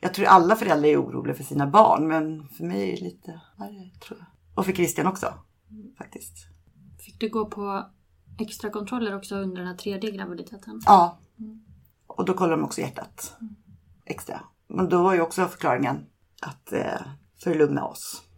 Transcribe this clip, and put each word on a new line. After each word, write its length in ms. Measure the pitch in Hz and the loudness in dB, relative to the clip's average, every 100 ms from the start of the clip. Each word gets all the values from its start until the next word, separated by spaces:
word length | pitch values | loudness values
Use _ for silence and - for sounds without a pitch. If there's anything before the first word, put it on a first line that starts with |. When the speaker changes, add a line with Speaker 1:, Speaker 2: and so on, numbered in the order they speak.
Speaker 1:
Jag 140 | 180 | -6
tror 120 | 185 196 | 0 8
alla 300 | 190 170 220 | 8 8 4
föräldrar 320 | 208 151 147 | 4 4 6
är 140 | 147 | 4
oroliga 320 | 135 131 123 | 2 -4 -6
för 100 | 139 | -6
sina 220 | 139 143 139 | -4 -2 4
barn, 420 | 190 - 165 156 | 6 6 6 2
men 400 | 156 156 156 143 | 0 -2 -6 -14
för 160 | - | -10
mig 280 | 170 190 196 | -6 -4 -4
är 40 | 180 | -4
det 60 | |
lite 380 | 180 175 - 165 - 185 | -8 -14 -20 -20 -20 _
värre, 320 | 202 202 185 - - | -16 -16 -20 -20 -20
tror 120 | 214 | -20
jag. 80 | 175 _ _ - | -20 _ _ -6
Och 80 | 185 | -2
för 60 | |
Christian 340 | 185 170 - 185 | 0 0 0 -2
också, 200 | 190 - - - _ _ 214 208 _ | -2 -6 -8 -20 _ _ -20 -20 _
faktiskt. 360 | - - - - - - _ _ - - - | -18 -16 -18 -20 -20 -20 _ _ -20 -20 -20
Speaker 2:
Fick 140 | - | -6
du 80 | 220 | -4
gå 180 | 220 214 | -2 -4
på 400 | 214 202 196 - _ _ _ _ - | -6 -6 -6 -8 _ _ _ _ -10
extra 320 | 220 - 214 | -10 -8 -8
kontroller 460 | 208 208 247 220 196 | -8 -6 -4 -4 -6
också 200 | 196 202 | -8 -6
under 200 | 190 180 | -6 -6
den 80 | 180 | -10
här 80 | 180 | -8
tredje 340 | - 196 214 | -8 -6 -6
graviditeten? 680 | 196 190 175 175 196 226 220 220 | -8 -10 -10 -12 -16 -16 -6 8
Speaker 1:
Ja. 320 | 196 175 - _ _ | 8 8 0 _ _
Speaker 2:
Mm. 220 | 220 - - - _ _ _ | -16 -16 -20 -20 _ _ _
Speaker 1:
Och 180 | - | -6
då 100 | 185 | -2
kollar 160 | 185 180 160 | 0 2 0
de 80 | |
också 160 | 151 - | -2 -4
hjärtat 560 | 135 - - - - - | -8 -10 -16 -14 -16 -14
Speaker 2:
Mm. 140 | 226 - _ - _ _ | -16 -18 _ -20 _ _
Speaker 1:
extra. 360 | - - - - - _ _ | -12 -12 -10 -12 -14 _ _
Men 200 | 180 180 | -2 2
då 140 | 175 | 4
var 120 | 180 | 4
ju 60 | 180 | 4
också 260 | 165 - 180 | 2 0 -4
förklaringen 580 | - 160 123 135 143 - _ _ _ | -2 -2 0 0 -4 -10 _ _ _
att, 300 | - 131 - | -14 -14 -6
eh, 280 | - - - - - _ _ | -4 -4 -6 -10 -18 _ _
för 80 | - | -4
att 60 | 156 | 2
lugna 280 | 147 143 | 4 2
oss. 380 | 143 - - - - | -4 -10 -14 -16 -18